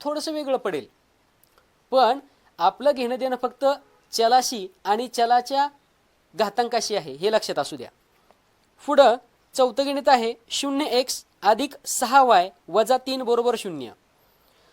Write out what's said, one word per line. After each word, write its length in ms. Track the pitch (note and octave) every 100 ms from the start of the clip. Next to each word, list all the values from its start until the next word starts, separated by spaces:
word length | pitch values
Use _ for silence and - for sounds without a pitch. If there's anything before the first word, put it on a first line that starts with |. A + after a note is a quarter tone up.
थोडंसं 320 | D4 D4+ D4+
वेगळं 240 | D4+ C#4 B3+
पडेल, 300 | G#3 D3+ A2 _ _ _ _ _ _ _ _ _ _
पण 280 | C4 A3+ C#4 - _ _ -
आपलं 320 | F3+ - C4+
घेणं 260 | C4+ A#3+ B3
देणं 200 | C4 B3
फक्त 220 | B3 - C4+ C#4 _ _ _
चलाशी 560 | - A3+ B3+ B3 A#3+ F#3 _
आणि 240 | - G#3+ B3
चलाच्या 600 | - A#3 B3 B3 C4+ C#4+ - _ _ _ _ _
घातांकाशी 600 | G#3+ G3+ G3+ A#3 A#3 G#3+ G3+
आहे, 160 | D#3
हे 200 | C3+ G3
लक्षात 260 | G#3+ G3+ E3
असू 180 | C#3 C#3
द्या. 120 | G#2+ _ _ _ _ _ _ _ _ _ -
पुढं 300 | C#4+ B3+ A#3+ - _ _
चौथं 320 | - B3+ G#3+ C#4
गणित 220 | C#4 C#4+
आहे, 260 | B3+ A3+ B3+ _
शून्य 340 | - C#4 C#4
एक्स 400 | D4+ B3 C4 - - _
अधिक 440 | F#3+ A3 C#4+ - -
सहा 360 | - A#3 C4+
वाय 280 | B3+ G3 F#3 - -
वजा 280 | G3+ A3 B3+
तीन 260 | C4 C4
बरोबर 320 | A#3 A#3+ A#3+ A3+
शून्य. 340 | G3+ D3+ A2+ - _ _ _ _ _ _ _